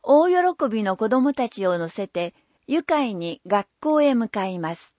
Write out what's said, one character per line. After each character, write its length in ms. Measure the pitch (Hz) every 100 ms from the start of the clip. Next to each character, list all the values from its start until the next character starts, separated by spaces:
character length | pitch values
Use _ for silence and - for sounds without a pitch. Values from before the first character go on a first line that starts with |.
大 260 | - 285 349
喜 400 | 359 359 349 254
び 140 | 220
の 120 | 202 190
子 140 | 220
供 240 | 262 262
た 160 | 277 240
ち 160 | - 190
を 140 | 175
乗 100 | 170
せ 180 | - 196
て、 280 | 175 170 _ _ _ -
愉 160 | 302
快 320 | - 302 254 190
に 260 | 170 - -
学 200 | 202 - _
校 200 | 302 302
へ 100 | 294
向 160 | 240 226
か 160 | 214 190
い 140 | 185
ま 160 | 160 170
す。 180 | -